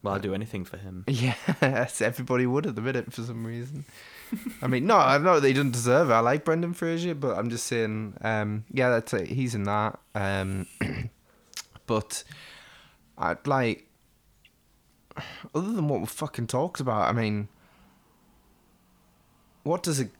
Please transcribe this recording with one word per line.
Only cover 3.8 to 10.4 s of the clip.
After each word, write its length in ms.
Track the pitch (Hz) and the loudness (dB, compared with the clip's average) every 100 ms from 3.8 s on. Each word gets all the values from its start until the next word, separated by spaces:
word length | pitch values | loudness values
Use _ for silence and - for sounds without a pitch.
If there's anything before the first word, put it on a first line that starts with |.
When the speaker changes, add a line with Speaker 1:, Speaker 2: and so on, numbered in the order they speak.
| 143 - - - - - - - | -14 -18 -20 -20 -10 -8 -8 -6
Speaker 2:
I 60 | 131 | 0
mean, 180 | 127 160 | 2 6
no, 100 | 208 | 6
I 200 | 131 139 | 8 6
know 220 | 175 170 | 6 6
that 80 | 139 | 6
he 60 | |
doesn't 180 | 135 139 | 4 2
deserve 360 | 120 120 131 165 | 0 4 4 6
it. 40 | |
I 60 | 113 | 6
like 220 | 117 147 - | 6 2 2
Brendan 280 | 160 175 | 0 0
Fraser, 400 | 170 170 165 175 | -2 -2 -2 -2
but 240 | 151 139 92 | -2 -2 0
I'm 120 | 117 | -2
just 160 | 117 - | -4 -2
saying, 480 | 120 110 107 107 - | 0 0 -2 -6 -4
um, 420 | 110 110 104 107 110 | -2 0 0 -4 -4
yeah, 180 | 131 127 | 2 4
that's 240 | 117 113 | 4 2
it. 140 | 110 87 | -4 -2
He's 260 | 120 127 | -2 -2
in 100 | 110 98 | -2 0
that. 340 | 104 107 - _ 104 | 0 0 -4 _ -4
Um, 500 | 98 98 | -2 0